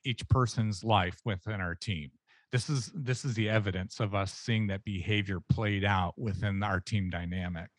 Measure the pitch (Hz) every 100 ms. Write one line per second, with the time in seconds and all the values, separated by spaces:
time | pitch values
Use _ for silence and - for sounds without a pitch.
0 | 135 120 - 131 120 - 107 90 113 104
1 | 87 - - 92 - 104 90 82 - 85
2 | 69 _ _ _ _ 127 - 139 110 -
3 | 127 123 139 113 107 110 101 92 95 -
4 | 104 101 95 - - 110 104 98 104 95
5 | 87 104 98 92 - 113 107 101 101 95
6 | 87 - 117 90 104 98 104 92 - 107
7 | 92 87 87 90 87 85 -